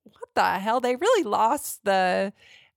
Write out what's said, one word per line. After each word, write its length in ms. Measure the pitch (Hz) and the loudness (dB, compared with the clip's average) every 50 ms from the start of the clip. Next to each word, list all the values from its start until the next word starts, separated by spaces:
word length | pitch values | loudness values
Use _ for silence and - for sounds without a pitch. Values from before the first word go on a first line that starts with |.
| _ | _
"What 240 | - _ _ - - _ | -20 _ _ -20 -6 _
the 80 | - 190 180 175 185 | 0 0 0 0 -2
hell?" 200 | 196 220 226 262 | -2 -2 -2 0
They 160 | 240 247 254 | 0 -2 -2
really 280 | 254 349 453 523 415 302 | 0 2 2 2 2 2
lost 600 | 214 202 196 214 226 285 285 - - - - - | 0 0 0 2 0 0 -2 -4 -8 -14 -6 -2
the, 480 | 208 190 190 185 180 185 190 196 202 - _ _ - - - _ _ _ | 0 2 2 2 2 0 0 -2 -4 -6 _ _ -20 -20 -20 _ _ _